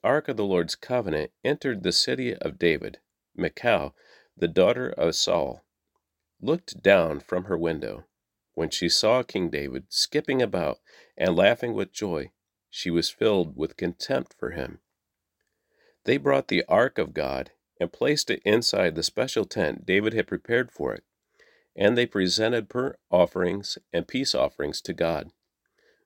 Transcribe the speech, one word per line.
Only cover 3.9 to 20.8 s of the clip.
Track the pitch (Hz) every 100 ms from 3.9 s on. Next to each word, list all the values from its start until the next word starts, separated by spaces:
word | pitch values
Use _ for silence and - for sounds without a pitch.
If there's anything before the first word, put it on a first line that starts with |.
| - _ _ _ -
the | 85
daughter | 85 92 123 127
of | - 82
Saul, | 80 - 87 69 - _ _ _ _ _ _ _ _
looked | 113 175 - -
down | - 98 82 73
from | - 90
her | 95 85
window. | 82 78 55 52 - _ _ _ _
When | - 80
she | - 85
saw | - 107 127
King | - 101 87
David | 73 71 64 -
skipping | - - 147 151 131
about | 117 95 76 55 _ - - -
and | 92 87
laughing | 98 120 120
with | 104 95
joy, | - 104 80 69 _ _ _ _
she | - 87
was | 82 80
filled | - 113 101 82 65
with | 78 -
contempt | 90 90 - 135 - _
for | -
him. | - 65 - _ _ _ _ _ _ _ _ _ _ _ _
They | - 139
brought | 139 135 -
the | 92 -
ark | 95 127 -
of | 80
God | - 67 67 65 _ _ -
and | 87
placed | - 131 151 -
it | -
inside | - 113 113 98 90
the | 80
special | - - 127 -
tent | 104 - 78 - -
David | 95 107
had | 113 -
prepared | 90 - 120 123
for | -